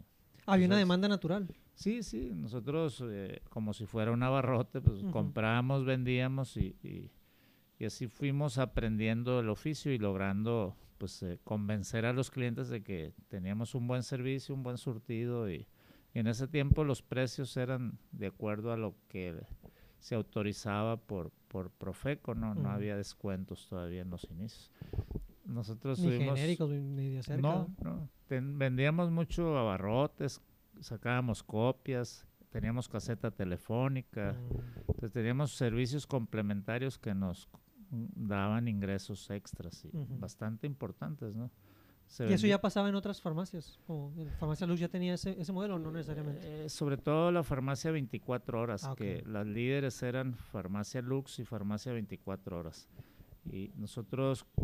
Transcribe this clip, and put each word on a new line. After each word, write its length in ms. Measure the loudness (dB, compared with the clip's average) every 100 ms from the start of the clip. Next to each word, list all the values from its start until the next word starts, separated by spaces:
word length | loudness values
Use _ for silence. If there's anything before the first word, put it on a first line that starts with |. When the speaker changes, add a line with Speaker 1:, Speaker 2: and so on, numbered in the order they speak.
| -18 _ _ -8 4
Speaker 1:
Había 200 | 6 8
una 100 | 6
Speaker 2:
entonces 20 |
Speaker 1:
demanda 280 | 6 6 4
natural. 400 | 2 2 0 -2 -8 -18
Speaker 2:
Sí, 280 | -6 -2 -2
sí, 280 | -2 -4 -4
nosotros, 680 | -4 -4 -4 -2 0 0 -2 -6
eh, 360 | -4 -6 -8 -8
como 220 | -4 -4
si 100 | -4
fuera 280 | -4 0 2
un 100 | 4
abarrote, 580 | 4 4 4 2 2 2
pues, 220 | 4 4
Speaker 1:
Ujú. 80 | 4
Speaker 2:
comprábamos, 720 | 2 2 4 4 6 4 4
vendíamos 720 | 4 2 4 4 2 0 0 2
y, 200 | 0 -2
y, 280 | -10 -10 -10 -16 -20 _ _ _ _ -6
y 60 |
así 220 | -6 -4 -6
fuimos 480 | -2 0 2 2 2
aprendiendo 840 | 0 2 2 2 4 2 2 2
el 100 | 2
oficio 420 | 0 -2 -2 0
y 60 | 2
logrando, 760 | 2 2 2 2 2 2 0 -4 -14 -8
pues, 260 | -8 -6
eh, 160 | -6 -6
convencer 640 | -4 -2 0 0 0 0 0
a 80 |
los 160 | 2 0
clientes 400 | 0 -2 -2 -4
de 120 | -4
que 300 | -4 -4 -6 -10 -10
teníamos 460 | -6 -2 -2 -2
un 120 | -2 0
buen 160 | 0
servicio, 520 | -2 -2 -2 -2 -4
un 80 | -6
buen 160 | -4 -4
surtido 720 | -4 -4 -4 -2 0 0 -2
y, 160 | -4 -8 -18 -20 -20 -6
y 40 | 0
en 80 | 2
ese 200 | 2 0
tiempo 340 | 4 6 6
los 180 | 4 0
precios 520 | -2 0 0 -2 -4 -2
eran 400 | -2 -2 -4 -6 -10
de 160 | -8 -6
acuerdo 440 | -4 -2 -2 -2
a 60 | -2
lo 160 | -4 -6 _
que 260 | -8 -6 -6 -10 -14 -16 -20 -20 -16
se 160 | -4
autorizaba 800 | -2 0 0 0 0 -2 0 0 0
por, 340 | -4 -4 -4 -8 -10
por 220 | -6 -6
Profeco, 640 | -8 -8 -4 -4 -4 -4
no, 200 | -2 -2
no 60 | 0
Speaker 1:
Ujú. 80 | 0
Speaker 2:
había 280 | 0 -2 -2
descuentos 720 | -4 -6 -4 -4 -4 -10 -8
todavía 320 | -6 -6 -6
en 80 | -6
los 140 | -8 -8
inicios. 420 | -8 -10 -10 -20 -18 -8 -4 -4 -6 -10 -14
Nosotros 540 | -8 -6 -6 -4 -2 2
Speaker 1:
Ni 80 | 4
Speaker 2:
tuvimos 280 | 4 4 2
Speaker 1:
genéricos, 320 | 2 2 0
ni, 100 | 0
ni 300 | -2 -2 -2
de 120 | -2
cerca, 200 | -2 2
Speaker 2:
No, 320 | 2 2 0 -4
Speaker 1:
¿no? 80 | -6
Speaker 2:
no, 180 | -6 -8 -10 -4
ten-, 320 | -2 0 0
vendíamos 520 | 2 4 4 4 4
mucho 460 | 2 2 2 2 4
abarrotes, 800 | 4 2 2 4 2 0 -4 -4 -14 -20 _ -16
sacábamos 640 | -10 -4 0 2 2 0
copias, 840 | 0 2 2 2 -2 -2 -2 -8 -20 -20 -10
teníamos 380 | -2 0 0 -2
caseta 420 | -4 -2 -2 -2
telefónica, 1040 | -2 -2 -2 0 2 2 0 -4 -2 -2
Speaker 1:
Mm. 440 | -2 -2 -4 -4 -6
Speaker 2:
entonces 320 | -2 -2 -2
teníamos 400 | 0 2 2 2 2
servicios 500 | 2 4 2 0 0
complementarios 920 | -2 0 0 0 0 0 -2 -2 -4
que 160 | -2
nos 340 | 0 0 -2 -10 -20 _ -20 -8
daban 800 | -6 -6 -4 -2 0 2 2 2
ingresos 640 | 0 0 -2 -4 -8 -6
extras 540 | -8 -8 -10 -10 -12
y 120 | -10 -6
Speaker 1:
Ujú. 220 | -6 -6
Speaker 2:
bastante 480 | -8 -6 -6 -4 -6
importantes, 680 | -4 -6 -6 -8 -6 -6
¿no? 160 | -6 -8 -10 -20 -20 -20 -20 -14
Se 220 | -2 4
Speaker 1:
¿Y 40 |
eso 140 | 6 6
Speaker 2:
vendi- 40 |
Speaker 1:
ya 100 | 6
pasaba 280 | 4 2 2
en 60 |
otras 260 | 2 -2 -4
farmacias? 580 | -2 -2 -4 -6 -12 -14 -8
¿Como 260 | -6 -6 -8
el 100 | -6
Farmacia 340 | -2 -2 0 2
Lux 120 | 2
ya 80 | 2
tenía 260 | 0 0
ese, 260 | 0 -2 -2
ese 120 | -2
modelo 220 | -2 0 -2
o 20 |
no 120 | -2
necesariamente? 760 | -4 -4 -4 -4 -4 -6 -8 -6
Speaker 2:
Eh, 20 |
sobre 280 | -2 0 2
todo 340 | 4 6 6
la 100 | 4
farmacia 480 | 2 0 0 0 0
veinticuatro 720 | 0 0 -4 -2 -2 0 0
horas, 240 | 0 0
Speaker 1:
Ah, 80 | -2
ok. 60 | -2
Speaker 2:
que 240 | -2 -2 -4
las 200 | -4 -2
líderes 560 | 0 2 2 0 -2
eran 300 | -2 0 -2
Farmacia 640 | -4 -6 -6 -2 -2 -2 -4
Lux 360 | 0 -2 -2 -8
y 40 |
Farmacia 480 | -6 -4 -2 -2 -2
veinticuatro 640 | -4 -4 -8 -6 -6 -4 -6
horas. 300 | -6 -10 -16 -20 -20 -20 -20 -16 -10
Y 200 | -8 -8 -8
nosotros, 680 | -10 -8 -6 0 2 0 -2 -2